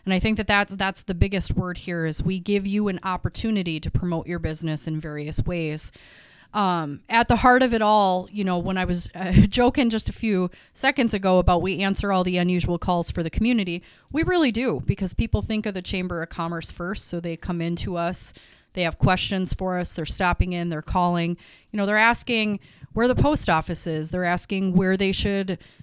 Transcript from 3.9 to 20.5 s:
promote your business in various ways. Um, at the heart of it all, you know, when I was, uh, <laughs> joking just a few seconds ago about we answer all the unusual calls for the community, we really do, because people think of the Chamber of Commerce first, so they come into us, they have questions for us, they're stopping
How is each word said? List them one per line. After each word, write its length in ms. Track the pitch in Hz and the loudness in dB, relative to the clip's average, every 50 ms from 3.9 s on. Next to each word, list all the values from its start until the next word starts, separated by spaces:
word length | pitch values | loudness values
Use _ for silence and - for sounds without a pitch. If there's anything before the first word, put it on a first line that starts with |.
promote 360 | - - - 175 170 165 - | -2 0 0 0 -2 -4 -4
your 120 | - 175 175 | -4 -6 -4
business 480 | 165 160 156 156 165 160 156 151 - | -4 -4 -4 -4 -4 -4 -4 -4 -4
in 140 | 165 156 156 | -4 -6 -6
various 420 | 156 156 151 147 147 151 156 - - | -6 -8 -10 -10 -8 -4 -4 -2 -2
ways. 480 | - 180 175 160 156 151 156 - - - - - - - - - - - - - _ - | -2 -2 -2 -4 -4 -4 -6 -6 -8 -10 -14 -20 -20 -20 -20 -20 -20 -20 -20 -20 _ -4
Um, 480 | 214 202 185 180 170 160 147 143 - - - | 0 0 0 0 0 -2 -4 -8 -10 -6 0
at 200 | 220 233 233 - | 2 2 4 4
the 80 | 240 | 2
heart 260 | 214 - 254 247 254 262 | 6 6 6 6 6 6
of 100 | 247 233 | 4 2
it 80 | 220 | 2
all, 480 | 220 214 214 214 202 190 185 185 185 190 | 4 4 4 6 6 4 2 0 -2 -4
you 140 | 196 208 196 | -6 -2 -2
know, 140 | 185 180 180 | 0 0 0
when 180 | 175 190 185 | -2 -2 -2
I 80 | 185 185 | -2 0
was, 240 | 180 180 175 170 - - | 0 -2 -2 -4 -6 -8
uh, 180 | - 185 180 185 | -8 -4 4 6
<laughs> 160 | 220 202 208 | 8 8 8
joking 400 | - 240 247 247 269 - 269 233 | 6 4 4 4 4 4 2 2
just 220 | 220 220 - - | 2 0 -2 -4
a 20 | - | -6
few 380 | - - 220 202 185 185 180 - - - _ _ | -4 -2 0 0 0 0 -2 -4 -10 -18 _ _
seconds 400 | - - 262 285 - 262 226 - | -2 0 0 2 2 0 0 0
ago 240 | 202 190 190 185 185 | 0 2 4 4 4
about 240 | 180 185 180 175 165 | 6 4 4 4 2
we 180 | 190 190 147 | 0 -2 0
answer 320 | 196 196 190 - - 202 196 | 0 0 0 0 0 0 0
all 120 | 185 180 | 2 2
the 120 | 185 180 | 2 0
unusual 420 | 180 175 180 180 175 170 175 175 170 | 2 2 2 2 0 0 0 -2 -2
calls 320 | - - 180 175 165 - | 0 0 0 0 0 -2
for 120 | - - 165 | -4 -4 -4
the 80 | 165 | -4
community, 520 | - - 214 233 247 226 196 180 170 175 - - - _ _ _ - | -2 0 2 2 2 2 0 -2 -4 -6 -8 -12 -20 _ _ _ -2
we 100 | 285 330 | -2 0
really 300 | 339 359 349 320 262 208 | 2 2 4 4 2 2
do, 300 | 220 254 247 170 131 - | 0 0 -2 -2 -2 -2
because 300 | - 196 - 196 180 - | -2 -2 -2 -4 -4 -2
people 260 | - 233 220 - 214 | -2 0 2 0 0
think 240 | 202 - 220 214 214 | 0 -2 -2 -2 -2
of 80 | 220 196 | -4 -6
the 100 | 190 180 | -6 -6
Chamber 400 | - - 190 180 185 180 170 160 | -4 -4 -4 -4 -4 -6 -6 -8
of 60 | 165 | -8
Commerce 420 | - - 170 170 170 165 165 - | -6 -6 -6 -4 -4 -6 -8 -10
first, 380 | - - 175 175 190 - - - | -10 -8 -8 -6 -6 -6 -6 -6
so 120 | - 175 | -6 -6
they 160 | 170 170 165 | -6 -6 -8
come 240 | 160 - - 180 170 165 | -8 -6 -6 -4 -4 -2
into 340 | 165 170 165 - 202 180 | -2 -4 -4 -4 -4 -4
us, 360 | 170 170 170 185 - - - - - - - - _ _ _ - | -4 -4 -4 -4 -6 -8 -10 -12 -16 -20 -20 -20 _ _ _ -6
they 80 | 185 180 | -2 -2
have 160 | 165 156 - | -2 0 2
questions 560 | - 180 185 185 - - 202 190 190 165 - | 2 2 4 2 0 -2 -2 -2 -2 -2 -4
for 240 | - 190 185 185 180 | -4 -4 -2 -2 -2
us, 160 | 175 - - | -4 -4 -4
they're 100 | - 160 | -6 -6
stopping 480 | - - - 190 180 175 - 190 180 | -6 -4 0 0 0 2 2 0 0